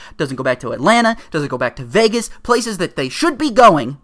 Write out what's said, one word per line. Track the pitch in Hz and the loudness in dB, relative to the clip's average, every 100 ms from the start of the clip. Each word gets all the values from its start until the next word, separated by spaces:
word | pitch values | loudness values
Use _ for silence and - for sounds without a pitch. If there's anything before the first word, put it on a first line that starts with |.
| - - | -16 -8
doesn't | 143 131 | -6 -4
go | |
back | 131 123 | -2 -2
to | 120 | -4
Atlanta, | 117 156 233 226 226 - | -2 2 2 2 -2 -6
doesn't | 160 139 | -6 -6
go | 123 | -4
back | 123 - | -6 -6
to | |
Vegas, | 120 180 226 233 226 - | -2 2 2 0 -6 -8
places | - 240 226 185 | -2 0 0 -4
that | 160 - | -6 -4
they | 135 | -8
should | - 330 262 | -2 -2 -2
be | 302 | 0
going | 214 233 160 117 143 | 6 6 6 0 -8